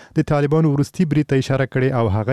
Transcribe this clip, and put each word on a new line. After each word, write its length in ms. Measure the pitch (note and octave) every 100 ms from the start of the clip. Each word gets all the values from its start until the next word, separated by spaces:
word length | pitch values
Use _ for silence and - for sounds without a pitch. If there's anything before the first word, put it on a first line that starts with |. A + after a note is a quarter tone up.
| - -
د 120 | D3
طالبانو 400 | D3 C#3+ D#3 D#3+
وروستي 340 | C#3 C#3 - F3
برید 160 | D3+ D3
ته 120 | C3+
اشاره 240 | - C3+ C3+
کړې 140 | C3+ C3 B2+
او 40 | A#2
هغه 240 | G2+ G#2+